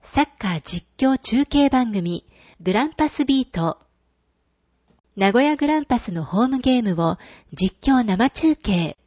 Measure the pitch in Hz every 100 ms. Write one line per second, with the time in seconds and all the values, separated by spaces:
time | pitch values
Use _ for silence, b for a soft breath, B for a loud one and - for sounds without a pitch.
0 | - - 285 _ 196 165 - 170 _ -
1 | 262 262 - 233 285 285 285 262 240 202
2 | 175 170 _ b b b 170 214 302 -
3 | 302 - 269 269 254 175 165 - _ _
4 | _ _ _ _ _ _ _ _ _ _
5 | _ - 196 220 285 294 294 311 285 240
6 | - 170 151 190 254 262 254 254 214 170
7 | 165 - B B B - 190 - - 262
8 | 226 185 254 - 320 302 - 180 160 -